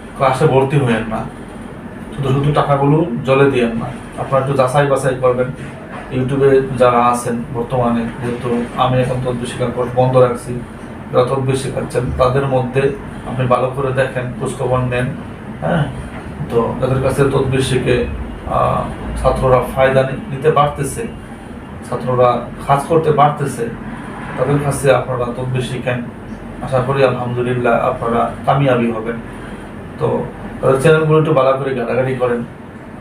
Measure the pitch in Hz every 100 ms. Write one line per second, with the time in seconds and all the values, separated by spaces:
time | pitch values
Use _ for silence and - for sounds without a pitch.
0 | - - 135 127 156 131 135 143 120 113
1 | 113 113 113 - - - - - - -
2 | - - 135 139 147 147 139 139 143 156
3 | 170 - 127 135 139 123 117 113 - -
4 | - - 131 135 127 135 127 143 143 131
5 | 131 123 127 123 127 - - - - -
6 | - 131 127 139 139 135 135 127 123 120
7 | 123 120 127 117 113 117 - 127 120 117
8 | 113 - 120 120 127 120 117 - 127 127
9 | 127 127 127 120 120 - 120 120 120 123
10 | 127 131 123 120 - 123 - - - -
11 | - 131 123 135 127 127 - - 120 120
12 | 123 - 127 135 139 127 123 135 - -
13 | - - - 123 123 120 131 131 135 127
14 | 131 127 123 120 139 - 127 127 123 123
15 | 127 - - - - - 151 170 143 -
16 | - - - - 147 117 - 120 131 131
17 | 135 123 139 139 131 131 131 127 131 120
18 | 117 - - - - 123 - - - -
19 | - - 131 127 131 127 120 131 131 131
20 | 131 - - 135 156 143 147 143 139 123
21 | 113 - - - - - - - - 120
22 | 127 127 123 120 - - - 143 - 160
23 | 151 139 147 143 139 117 117 107 - -
24 | - - - - 131 143 143 - 135 123
25 | 120 123 120 120 127 127 120 123 123 123
26 | - - - - - - 131 131 123 139
27 | 127 120 120 120 123 123 120 - 127 -
28 | 117 117 117 110 - 139 139 120 117 110
29 | 110 113 - - - - - - - -
30 | 117 - - - - - 131 135 160 156
31 | 156 156 151 131 135 131 135 120 117 120
32 | 131 123 123 120 117 - - - - -